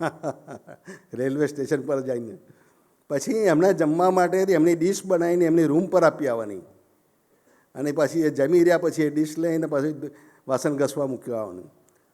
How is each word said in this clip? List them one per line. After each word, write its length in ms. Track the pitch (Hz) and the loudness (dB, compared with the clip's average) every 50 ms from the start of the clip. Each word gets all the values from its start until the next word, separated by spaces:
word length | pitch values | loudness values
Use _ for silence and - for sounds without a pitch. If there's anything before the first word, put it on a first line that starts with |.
<laughs> 1120 | 170 156 - - - 151 - - - - 143 - - - 139 - _ - 190 - _ _ - | -8 -8 -6 -8 -8 -10 -10 -10 -14 -20 -20 -20 -20 -20 -20 -20 _ -20 -20 -20 _ _ -8
રેલવે 320 | 117 127 135 135 147 151 | -6 -4 -4 -2 0 -2
સ્ટેશન 360 | 139 147 147 135 127 156 139 123 | -2 -2 -4 -6 -4 -4 -4 -2
પર 180 | 135 147 135 | -4 -4 -4
જઈને 380 | 127 131 127 120 120 110 98 90 - - _ _ _ _ _ _ _ _ _ _ _ - | -4 -4 -6 -6 -8 -10 -14 -18 -20 -20 _ _ _ _ _ _ _ _ _ _ _ -8
પછી 240 | 151 139 - - 214 | -6 -6 -4 -2 -2
એમને 420 | 220 214 196 160 151 175 196 190 | 0 2 2 4 4 4 4 4
જમવા 360 | 160 165 151 156 165 175 185 | 2 2 0 2 2 2 2
માટે 280 | 185 185 180 175 180 185 | 4 4 2 2 2 0
એમની 360 | 190 190 190 160 156 175 170 | 2 2 2 4 4 4 2
ડિશ 320 | 165 160 185 196 190 - | 2 2 0 -2 -2 -2
બનાવીને 380 | 190 185 170 170 170 175 175 180 | -2 0 0 2 2 2 2 2
એમની 200 | 160 160 170 165 | 4 4 4 4
રૂમ 220 | 147 143 160 190 | 4 2 2 0
પર 180 | 180 - 180 170 | 2 2 4 4
આપી 240 | 156 151 156 151 131 | 4 4 2 -2 -2
આવવાની 320 | 120 117 110 104 101 92 80 - - _ _ _ _ _ _ _ _ _ _ _ _ _ _ _ _ _ _ _ - | -2 -2 -4 -6 -10 -12 -14 -18 -20 _ _ _ _ _ _ _ _ _ _ _ _ _ _ _ _ _ _ _ -12
અને 180 | 127 135 147 147 | -8 -6 -4 -2
પછી 280 | 156 151 127 - 165 | 0 0 0 0 0
એ 100 | 160 151 | 0 0
જમી 280 | 143 - 139 139 175 180 | 0 0 2 4 4 4
રહ્યા 200 | 170 175 175 165 | 6 6 4 2
પછી 240 | 170 165 - - 156 | 2 -2 -2 0 -2
એ 80 | 151 | 0
ડિશ 280 | 147 151 156 151 151 160 | 0 -2 -2 -2 -2 -4
લઈને 280 | 165 170 160 160 160 | -4 -2 -2 -2 -2
પછી 440 | 151 151 139 135 156 151 135 156 143 - - - - _ _ _ - | -2 -2 -2 -2 -2 -4 -6 -10 -14 -14 -18 -20 -20 _ _ _ -4
વાસણ 280 | 131 123 - 160 147 | -2 -2 0 -2 0
ઘસવા 300 | 135 143 131 - 151 143 | 0 -2 -2 -2 -4 -4
મૂકી 260 | 135 131 113 - 127 120 | -4 -6 -8 -8 -8 -8
આવવાનું. 400 | 113 110 98 90 90 90 - _ _ _ _ _ _ _ _ | -8 -8 -8 -10 -14 -18 -20 _ _ _ _ _ _ _ _